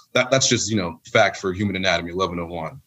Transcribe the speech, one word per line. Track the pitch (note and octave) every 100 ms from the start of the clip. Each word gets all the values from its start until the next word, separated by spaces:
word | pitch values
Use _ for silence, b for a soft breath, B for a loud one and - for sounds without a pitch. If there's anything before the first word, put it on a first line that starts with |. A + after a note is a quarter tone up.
| B
that, | B2 B2
that's | C3+ -
just, | A2+ G#2
you | G#2+
know, | F2 - -
fact | A#2 G2 -
for | F#2+
human | F#2 G2+ F#2
anatomy, | F#2+ E2+ E2+
eleven | F2+ F#2 F2
oh | E2+
one. | E2+ D#2+ -